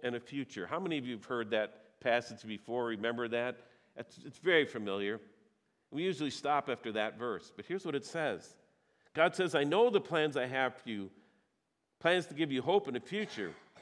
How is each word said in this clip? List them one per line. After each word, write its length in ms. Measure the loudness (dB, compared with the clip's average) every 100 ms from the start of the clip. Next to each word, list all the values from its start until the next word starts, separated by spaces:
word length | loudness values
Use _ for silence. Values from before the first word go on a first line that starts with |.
and 120 | -4 -4
a 40 |
future." 480 | -6 -8 -6 -6 -4
How 120 | -4
many 180 | -2 -4
of 80 | -4
you 100 | -8
have 100 | -4
heard 240 | -4 0
that 500 | 0 0 -6 -20 _
passage 480 | 0 2 0 -10 -10
before? 380 | -10 -4 -2 -2
Remember 420 | -2 -2 -2 -2
that? 400 | -2 -2 -6 -14 _ _ -14
It's, 220 | -14 -14
it's 180 | -20 -6
very 280 | 2 4 4
familiar. 540 | 0 -2 -2 -2 -4 -8 _ _ _ _ _ _
We 120 | -4
usually 260 | -2 -2 -4
stop 400 | -2 0 2 2
after 240 | -4 -2
that 240 | -2 -2 -2
verse, 340 | -6 -6 -8
but 120 | -14 -8
here's 200 | -6 -2
what 100 | -4
it 100 | -4
says. 500 | -4 -2 -4 -8 -20 _ _ _ _ _
God 220 | 4 4 4
says, 200 | 2 4
"I 80 |
know 260 | 4 6 6
the 100 | 4
plans 380 | 2 2 2 0
I 80 | -2
have 320 | 0 0 -2
for 100 | -8
you, 240 | -6 -8 -12 _ _ _ _ _ _ _ _
plans 260 | 2 2 2
to 80 | -2
give 160 | 0
you 100 | 0
hope 260 | 4 2 2
and 80 | -4
a 60 |
future. 520 | -4 -4 -4 -4 -6 -8 -18 -20